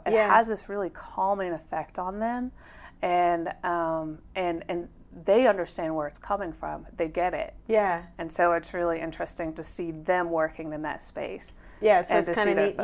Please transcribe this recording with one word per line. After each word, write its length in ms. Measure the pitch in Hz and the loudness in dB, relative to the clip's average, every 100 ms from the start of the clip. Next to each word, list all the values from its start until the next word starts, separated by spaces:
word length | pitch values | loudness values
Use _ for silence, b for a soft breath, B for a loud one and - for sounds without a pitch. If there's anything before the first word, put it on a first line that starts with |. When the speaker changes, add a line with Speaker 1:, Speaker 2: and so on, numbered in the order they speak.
| - | 2
Speaker 1:
It 80 | |
Speaker 2:
Yeah. 140 | 220 208 | 4 6
Speaker 1:
has 140 | 208 226 | 6 6
this 200 | 208 - | -2 -6
really 220 | 202 185 | -6 -6
calming 640 | - - - 190 202 185 | -6 -12 -2 0 0 -2
effect 460 | 170 - 170 151 - | -6 -6 -8 -6 -6
on 200 | 180 202 | -6 -4
them. 320 | 220 247 254 - B B B - | -4 -4 -6 -10 B B B -6
And, 520 | 185 349 - 339 330 - | 0 4 4 2 -2 -6
um, 560 | - - 165 160 156 156 - - | -2 0 0 -2 -4 -8 -10 -4
and, 280 | 180 165 - | -2 -2 -4
and 220 | 175 175 - - 180 165 | -6 -6 -14 -20 -6 4
they 220 | 208 254 | 6 6
understand 480 | 196 170 - 165 160 | 4 -2 -4 -4 -2
where 120 | 147 | -4
it's 100 | - | -8
coming 340 | - 202 190 | -4 -4 -4
from. 360 | 156 156 151 - - | -8 -8 -10 -12 -4
They 100 | 165 | -4
get 260 | 160 180 | 0 -2
it. 200 | 165 - - - | -2 -6 -10 0
Speaker 2:
Yeah. 360 | 220 202 170 175 - | 2 2 0 -6 -10
Speaker 1:
And 140 | 165 | -8
so 220 | - 175 | 2 4
it's 200 | 170 165 | 4 0
really 260 | 180 175 165 | -2 -2 -2
interesting 540 | 165 160 170 - 165 | -4 -6 -8 -6 -8
to 100 | 160 | -8
see 280 | 156 - 170 | -10 -6 -8
them 380 | 156 156 180 175 | -6 0 2 2
working 420 | 165 156 - 160 | 0 0 -4 -10
in 80 | 151 | -8
that 200 | 156 147 | -6 -8
space 500 | - - 143 190 - - b b | -10 -10 -8 -10 -14 -18 b b
Speaker 2:
Yeah, 200 | 214 196 | 6 6
so 140 | 175 180 | 6 2
Speaker 1:
and 120 | 170 | 2
Speaker 2:
it's 20 | |
Speaker 1:
to 140 | 170 | 2
see 40 | 208 | 2
Speaker 2:
kinda 80 | 196 | 4
Speaker 1:
their 100 | 202 | 2
Speaker 2:
neat. 60 | - | 2